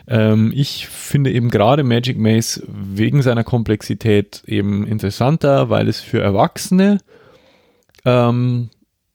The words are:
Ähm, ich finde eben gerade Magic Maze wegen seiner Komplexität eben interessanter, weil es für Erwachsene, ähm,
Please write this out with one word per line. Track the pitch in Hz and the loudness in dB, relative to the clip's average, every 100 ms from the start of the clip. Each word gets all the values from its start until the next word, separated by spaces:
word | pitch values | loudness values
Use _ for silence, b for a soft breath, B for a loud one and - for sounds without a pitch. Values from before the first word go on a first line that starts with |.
| B | B
Ähm, | 113 110 110 110 131 | 0 2 2 2 0
ich | 139 - - | -4 -4 -14
finde | - - 143 135 | -16 -4 0 0
eben | 123 120 | 0 0
gerade | 110 104 147 | 2 4 4
Magic | 135 117 123 98 | 2 0 -2 0
Maze | 110 113 113 - - | 2 2 0 -6 -10
wegen | 104 98 98 113 143 | -12 -8 -2 0 2
seiner | 127 117 113 | 2 0 0
Komplexität | 123 110 104 - 101 113 104 101 - - | -2 0 -2 -4 -4 0 2 0 -8 -6
eben | 104 101 101 104 | -4 -2 -2 -2
interessanter, | 110 98 - 120 160 143 139 127 | -4 -4 -2 0 0 2 2 2
weil | 107 107 | 0 0
es | 110 | -2
für | - 113 | -4 -2
Erwachsene, | 101 98 156 - - 185 196 202 b b b b b b b b b _ - | 0 2 0 -2 -2 2 2 2 b b b b b b b b b _ 0
ähm, | 123 120 120 123 123 120 _ _ _ _ | 2 2 2 0 -2 -6 _ _ _ _